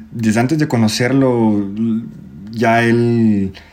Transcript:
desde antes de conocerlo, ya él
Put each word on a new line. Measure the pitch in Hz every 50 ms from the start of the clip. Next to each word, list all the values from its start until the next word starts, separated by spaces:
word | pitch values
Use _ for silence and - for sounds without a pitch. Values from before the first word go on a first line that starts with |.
| - -
desde | - 117 110 110 104 113
antes | 120 131 160
de | 151 151
conocerlo, | 147 - 117 113 107 104 - 123 123 135 139 135 127 123 117 113 110 104 101 101 98 101 107 113 113 110 113 117 - - - - - - 80 98 107
ya | 113 113 120 113 113 117
él | 117 117 117 117 120 120 117 117 113 110 104 101 98 92 - - - -